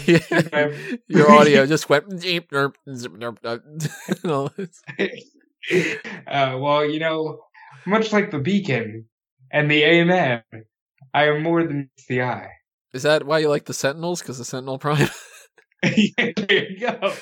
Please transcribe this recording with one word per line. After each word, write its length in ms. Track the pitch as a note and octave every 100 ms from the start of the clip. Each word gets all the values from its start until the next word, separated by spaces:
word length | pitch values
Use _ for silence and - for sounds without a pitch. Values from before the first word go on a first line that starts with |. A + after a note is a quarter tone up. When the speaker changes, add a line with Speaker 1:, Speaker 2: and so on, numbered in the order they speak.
Speaker 1:
<laughs> 40 | D3
Yeah. 120 | E3+ -
Speaker 2:
did 220 | E4+ E3
my 460 | D3+ D3 D3 - A#3+ _
Speaker 1:
Your 220 | F3+ D3
audio 360 | D3 D3 C#3 C3+
just 220 | D3+ -
went, 300 | D3 F#3+ F#3
"Jeep, 280 | F3+ F3 E3+
derp, 240 | C#3 C#3 - -
zip, 180 | C3 A#2+
derp, 260 | F2+ A#2+ A2
derp," 220 | A#2 A#2 D3 D3+ D3+ - -
<laughs> 140 | F#3
and 100 | F#3
all 180 | C#3+ C#3 -
this. 240 | F#3 _ - -
Speaker 2:
<laughs> 120 | G3 - - _ _ _ - F3+ D#3+ - A3 F#3+ -
Uh, 320 | C#3 C3+ C3
well, 240 | C#3+ D3
you 140 | D3+ D#3
know, 400 | D#3+ D#3+ D#3 D3+ _ _ - C#3 F3
much 260 | G#3+ A3
like 200 | G#3 -
the 60 | D3+
Beacon 640 | C3 G3+ - B2 A2 A2+ A2+ _ _ _ _
and 180 | D3 D3
the 140 | D3+
Amen, 580 | D3+ E3+ E3+ F3+ C#3+ A#2 - A2+ A2 _ _ _ C3+
I 140 | C#3+ D3+
am 120 | D3+
more 180 | D#3+ E3+
than 240 | E3 C#3+ C#3 _
meets 100 | _
the 140 | B2
eye. 260 | B2 G#2 F#2+ - _ _ _
Speaker 1:
Is 120 | B2+
that 200 | D3 D3+ C#3
why 120 | D#3+
you 100 | D3+
like 180 | D3 -
the 60 |
Sentinels? 480 | C3+ C3+ C#3 E3+ F3
'Cause 160 | - B2+
the 60 |
Sentinel 340 | A#2+ C3 C3 C3
Prime? 280 | D3+ D3 C#3+ - - -
<laughs> 400 | _ _ _ _
Speaker 2:
<laughs> 20 |
Yeah, 480 | G3 - G#3 - - -
there 320 | G3 G3 -
you 80 | F#3+
go. 340 | A#3+ - G3 -